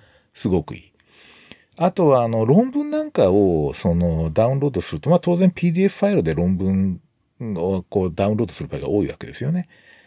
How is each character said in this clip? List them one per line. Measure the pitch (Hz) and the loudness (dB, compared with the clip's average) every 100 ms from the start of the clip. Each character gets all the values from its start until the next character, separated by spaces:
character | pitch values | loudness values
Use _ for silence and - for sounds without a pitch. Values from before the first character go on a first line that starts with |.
| _ _ _ | _ _ _
す | - 104 | -6 0
ご | 92 | 0
く | - - | -2 -12
い | |
い。 | - _ _ _ - - - - _ - | -18 _ _ _ -20 -20 -20 -20 _ -2
あ | 175 | -2
と | 190 156 | 2 4
は、 | 127 | 4
あ | 117 | 2
の、 | 113 113 | 2 4
論 | 180 254 | 4 4
文 | 285 294 | -2 -4
な | 302 | -4
ん | 302 | -2
か | - 95 | 2 4
を、 | 101 98 80 71 | 4 4 2 -2
そ | - 90 85 | -2 -2 0
の、 | 87 80 80 | 0 -2 -2
ダ | 78 117 | 0 0
ウ | |
ン | 139 | 0
ロ | 143 | -2
ー | |
ド | 95 | -4
す | - | -6
る | 80 | -6
と、 | 160 | 0
ま | 175 | 0
あ、 | |
当 | 175 175 | 2 2
然 | 185 | 2
ピ | - 175 | 2 0
ー | |
デ | 165 | 2
ィ | |
ー | 202 | 0
エ | |
フ | - | 0
フ | 202 | 0
ァ | |
イ | |
ル | 180 | 2
で | 160 | 0
論 | 147 90 92 | 0 0 0
文 | 95 95 95 87 _ _ _ - | 0 0 0 -4 _ _ _ -12
を | 113 90 92 92 - | -8 -4 -2 -4 -2
こ | 101 | -2
う | 92 | -2
ダ | 80 101 | 0 0
ウ | |
ン | 110 | 0
ロ | |
ー | 104 | -4
ド | |
す | - | -6
る | 69 | -10
場 | 67 | -8
合 | |
が | 69 | -2
多 | 104 | 0
い | - | -2
わ | - | -6
け | - | -16
で | |
す | - | -6
よ | 131 | -4
ね。 | 180 - _ _ - | -4 -6 _ _ -20